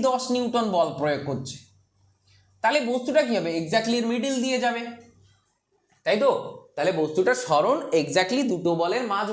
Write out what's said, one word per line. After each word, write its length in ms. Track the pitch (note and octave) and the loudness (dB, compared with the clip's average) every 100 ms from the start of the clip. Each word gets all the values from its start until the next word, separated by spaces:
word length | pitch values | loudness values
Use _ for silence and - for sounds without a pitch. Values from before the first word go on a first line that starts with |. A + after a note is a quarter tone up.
| B3+ | 0
দশ 140 | B3+ B3 | 0 0
নিউটন 340 | B3 A#3+ A#3+ A3 F#3 | -2 0 0 0 2
বল 140 | D#3+ C#3 | 0 0
প্রয়োগ 220 | D3 C#3+ C#3+ | -2 -2 -4
করছে। 300 | C3+ - - - _ _ _ _ _ _ _ _ _ | -6 -8 -14 -18 _ _ _ _ _ _ _ _ _
তাহলে 160 | A3 D4 A#3+ | 0 2 0
বস্তুটা 300 | B3 B3 C#4+ B3+ | -2 2 2 2
কি 60 | G#3 | 0
হবে? 160 | E3 E3 | 0 -4
exactly 380 | D#3+ A3 A3+ A#3+ | 0 0 0 0
এর 60 | A3+ | 0
মিডল 240 | A#3+ C#4 C4 | -2 -2 -2
দিয়ে 160 | C4 B3 | -2 0
যাবে, 220 | A#3+ A#3 A#3 - - _ _ _ _ _ _ _ _ _ D#3+ | 0 -2 -8 -14 -20 _ _ _ _ _ _ _ _ _ 0
তাই 120 | G#3 | 2
তো? 120 | C4+ D3+ - - - - | 4 2 -2 -12 -14 -2
তাহলে 160 | E3 D#3+ | -2 0
বস্তুটার 360 | D3+ F3+ F#3 B3 - | 0 2 2 0 2
সরণ 320 | D3+ F#3+ D4+ - E3 | 2 4 0 2 0
exactly 400 | C#3 E3+ F#3 B3+ A#3+ | 2 0 2 0 0
দুটো 200 | F3+ E3+ E3 | 0 0 0
বলের 280 | F3 A3+ A#3+ | 0 0 -2
মাঝ 160 | G3 G#3 | -2 -2